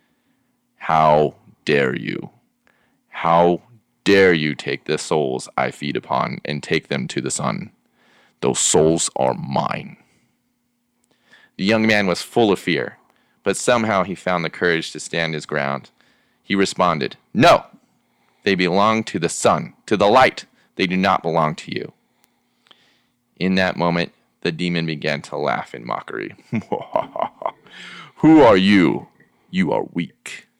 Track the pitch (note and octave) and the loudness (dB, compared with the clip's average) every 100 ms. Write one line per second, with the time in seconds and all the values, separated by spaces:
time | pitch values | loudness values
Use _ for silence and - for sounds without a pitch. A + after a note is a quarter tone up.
0 | _ _ _ _ _ _ _ _ - D#2+ | _ _ _ _ _ _ _ _ -2 2
1 | D#2 D2+ D2+ - _ _ - C#2+ C2 - | 4 2 0 -4 _ _ -2 0 0 -4
2 | G1+ - - _ _ _ _ _ _ _ | -8 -10 -12 _ _ _ _ _ _ _
3 | _ - E2 E2+ F2 E2+ _ _ _ _ | _ -4 2 4 4 0 _ _ _ _
4 | G#2 G2 F#2 E2 D2+ C#2+ - C#2+ - D#2 | 2 6 6 4 0 -6 -8 -8 -4 -6
5 | - D#2 C2+ B1+ - - B1+ - C#2+ A#1+ | -2 -2 -2 -4 -8 -4 -4 -4 -6 -6
6 | - C2 C2+ - - D2 - D#2+ - C#2+ | -4 -4 -4 -6 -8 -8 -4 -4 -4 -6
7 | - C#2 C2 - C2+ G1+ - _ _ _ | -6 -6 -6 -4 -4 -6 -10 _ _ _
8 | _ _ _ - C2 B1+ - F2 D#2+ E2 | _ _ _ -4 -2 0 2 4 4 2
9 | - - B1+ B1+ C2+ - - - - - | -2 -2 -2 -4 -6 -4 -4 -6 -12 -20
10 | _ _ _ _ _ _ _ _ _ _ | _ _ _ _ _ _ _ _ _ _
11 | _ _ _ - _ - G2 A2 A2 G#2+ | _ _ _ -20 _ -4 0 2 2 2
12 | F#2+ E2+ - B2 G#2+ F2+ - C#2 A#1+ - | 0 -2 -2 0 2 2 0 -4 -4 -12
13 | _ _ _ _ G2+ F#2+ - A#2+ A2 G2 | _ _ _ _ -4 -2 0 0 0 0
14 | F#2 F2+ F#2 F2+ D#2+ - F2+ E2 - D2+ | -2 -4 -4 -2 -4 -2 0 0 -4 -12
15 | - E2+ E2 D#2 - D2+ C#2 C#2 - _ | -8 -6 -4 -6 -6 -4 -4 -6 -10 _
16 | _ _ _ _ - G2 F#2+ - F2+ D#2 | _ _ _ _ -4 -2 0 0 0 0
17 | B1 - _ G2+ E3 - - - _ _ | -4 -8 _ 4 6 6 2 -20 _ _
18 | _ _ _ _ G2+ F2+ F2 F#2+ G#2+ A2 | _ _ _ _ -2 0 2 2 2 2
19 | - F2+ E2 - A2+ D#2+ - _ - G2+ | -2 -4 -4 0 2 2 -2 _ -2 2
20 | G#2 B2+ B2+ - - _ _ - F#2 F#2 | 4 6 4 0 -14 _ _ -4 -2 0
21 | F#2+ F#2 E2 E2 D#2 - - - - - | 2 0 0 0 0 -2 -10 -10 -10 -16
22 | _ _ _ _ _ _ _ _ _ _ | _ _ _ _ _ _ _ _ _ _
23 | _ _ _ - F#2+ F#2 F#2 - E2+ F2 | _ _ _ -6 -2 0 0 0 0 0
24 | - _ _ _ F2+ E2 F2+ E2+ E2 D2 | -4 _ _ _ -6 -4 -4 -2 -4 -4
25 | D2+ C#2+ - D2 C#2+ C#2 - B1 A#1 G1+ | -4 -6 -8 -6 -4 -4 -6 -12 -8 -8
26 | - A1 G1+ - - A2+ - - - - | -8 -10 -12 -14 -8 -8 -6 -8 -6 -6
27 | - - - - - - - - - - | -6 -6 -8 -8 -12 -12 -20 -20 -20 -20
28 | - - D3+ D#3 A#2+ F#2+ G2 G2+ D2+ C#2 | -20 2 6 8 8 6 6 4 4 0
29 | - _ _ _ _ F#2 E2 G#1+ G#1+ F2 | -8 _ _ _ _ -4 -2 -2 -4 -8
30 | C#2+ _ - - - | -8 _ -18 -18 -20